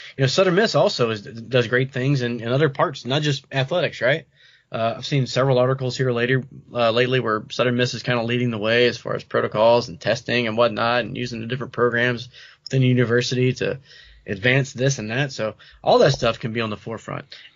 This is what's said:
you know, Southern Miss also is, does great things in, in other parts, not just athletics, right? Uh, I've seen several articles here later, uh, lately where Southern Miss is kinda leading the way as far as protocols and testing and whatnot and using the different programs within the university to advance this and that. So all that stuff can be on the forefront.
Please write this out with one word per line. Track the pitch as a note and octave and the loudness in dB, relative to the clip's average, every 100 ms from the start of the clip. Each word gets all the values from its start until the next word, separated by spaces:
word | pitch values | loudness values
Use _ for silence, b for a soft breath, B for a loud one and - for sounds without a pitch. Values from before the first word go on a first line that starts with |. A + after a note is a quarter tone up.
| B B | B B
you | |
know, | C3 | 0
Southern | D#3 F#3+ F3 | 2 4 4
Miss | A3 D3 | 2 2
also | F#3+ - A#2 | 2 2 -2
is, | A2 | -2
does | G#2 A2+ A2+ B2+ A#2+ | -8 -14 -2 0 2
great | B2 C3 | 0 -2
things | B2+ C3 C#3+ | -2 0 0
in, | A#2+ A#2+ | 0 -4
in | A#2 | -2
other | C3+ D#3 | 0 0
parts, | C#3 E3+ - A#2 | 0 -4 -4 -4
not | C#3+ | -2
just | D3+ C#3 - | 0 -4 -4
athletics, | C#3 C3 F3 C3 - | -4 -2 -2 -2 0
right? | A#2 D#3 - b b b b | 0 0 -4 b b b b
Uh, | A2+ A2+ A2+ | -4 -4 -4
I've | - | -2
seen | C#3+ A#2+ | -2 0
several | - C3+ B2 | 0 2 4
articles | B2+ C3 B2+ B2 | 2 0 -2 -2
here | B2+ | -2
later, | A#2 A#2+ C3 - - - | 0 2 0 -2 -12 -8
uh, | A#2+ A#2 | 0 2
lately | A2+ B2+ C3 | 2 2 2
where | A2+ G#2+ - | 0 -2 -4
Southern | - A#2+ A#2+ | -2 0 2
Miss | B2 | 0
is | A2+ | -2
kinda | - B2 | -2 -2
leading | A2+ A#2+ B2 | 0 0 -2
the | A2+ | -2
way | G#2+ A#2+ B2 | 2 4 4
as | A2+ | 2
far | G#2 G#2+ | -6 -8
as | |
protocols | - A#2 A#2 G#2+ A2+ A#2+ A#2 | -4 -2 -2 4 4 4 2
and | E2+ | -6
testing | - A#2 - A#2+ A#2 | -4 -4 -2 -2 0
and | A2 | 2
whatnot | A#2 G#2+ A#2 A#2+ G#2+ | 0 2 0 0 -2
and | A2 | -6
using | B2 A#2 | -8 -8
the | A2+ | -8
different | C3+ - | -8 -8
programs | - A#2+ A#2 B2 A#2+ A#2+ B B B | 0 0 2 0 -2 -8 B B B
within | - C3+ | -4 0
the | B2+ | 4
university | B2 A#2 A#2+ A#2+ B2 B2+ | 4 4 2 0 0 0
to | - G2 - B B B B - | 0 -2 -4 B B B B -10
advance | G2+ B2 C3+ C3+ | -2 2 2 0
this | A2+ C3+ C3+ | 0 0 0
and | G#2+ | -4
that. | A#2+ C#3+ | -4 -4
So | - A2 - B B | -4 -6 -6 B B
all | - A#3+ | 2 4
that | F3 | 4
stuff | C3+ A#2 A2+ | 4 0 -2
can | A#2+ | -4
be | A2+ | -4
on | A2+ | -4
the | G#2 | -6
forefront. | - A2 - F2+ - B B | -10 -12 -10 -12 -12 B B